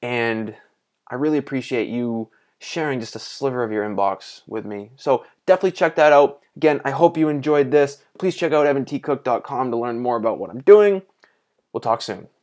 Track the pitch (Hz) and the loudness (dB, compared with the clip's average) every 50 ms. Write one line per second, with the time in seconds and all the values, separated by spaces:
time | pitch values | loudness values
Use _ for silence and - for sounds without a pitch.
0 | - 123 123 120 117 117 113 110 110 107 107 - _ _ _ _ _ _ _ _ | -8 -6 -4 -2 -2 -2 -2 -4 -6 -8 -12 -16 _ _ _ _ _ _ _ _
1 | _ _ 123 123 139 156 156 147 135 - 139 131 120 - 131 120 110 - 113 120 | _ _ -8 -4 -4 -2 -2 -2 -4 -4 -8 -8 -8 -4 -4 -4 -4 -4 -4 -4
2 | 120 120 117 113 113 110 _ _ _ _ _ _ - - - 170 156 151 139 127 | -4 -4 -4 -6 -8 -10 _ _ _ _ _ _ -18 -12 -8 -6 -4 -4 -4 -6
3 | 113 113 - 107 - - - - 139 139 127 123 120 110 107 104 104 107 104 98 | -6 -10 -12 -14 -14 -14 -14 -6 -4 -4 -2 -2 -4 -4 -2 -4 -4 -4 -2 0
4 | 98 98 98 - - - - - _ - 104 110 - 104 104 101 101 107 127 _ | 0 0 0 -4 -10 -20 -20 -20 _ -10 -10 -10 -10 -8 -12 -12 -12 -14 -18 _
5 | - 147 135 120 - - _ _ _ - 185 180 - 190 175 - 185 165 160 - | 0 0 0 0 0 -8 _ _ _ 0 0 2 2 -4 -2 0 -2 -2 2 4
6 | 156 151 147 143 143 139 139 - _ _ _ - - 156 147 135 - 143 135 139 | 4 6 8 8 6 4 2 -4 _ _ _ 0 0 2 2 2 -2 -6 -2 2
7 | 160 170 170 160 156 156 151 143 131 151 151 147 143 131 131 147 143 139 139 - | 2 2 4 2 -2 0 -2 -2 -2 0 2 2 2 4 4 2 2 2 -2 -12
8 | _ _ _ - - 190 170 - 180 165 143 151 147 147 143 139 131 - 147 135 | _ _ _ -6 -4 -4 -4 -2 -4 0 2 2 2 2 2 0 -2 -4 -8 -8
9 | - - 143 123 - 131 123 107 - - 143 123 131 127 117 117 117 120 120 117 | -4 -4 -4 -4 -2 -2 -2 -2 -4 -6 -6 -6 -4 -2 -2 -4 -4 -4 -6 -4
10 | 123 123 120 117 107 113 104 - 98 - 90 123 135 - 202 208 208 202 196 190 | -2 -2 -2 0 0 -2 -2 -2 -8 -10 -10 -4 8 8 8 10 10 4 2 0
11 | 190 _ _ _ _ _ _ _ _ _ _ _ _ _ _ 113 - 117 110 - | -4 _ _ _ _ _ _ _ _ _ _ _ _ _ _ -6 -2 -2 -2 -2
12 | - - 104 95 - - _ _ | -2 -8 -10 -10 -12 -20 _ _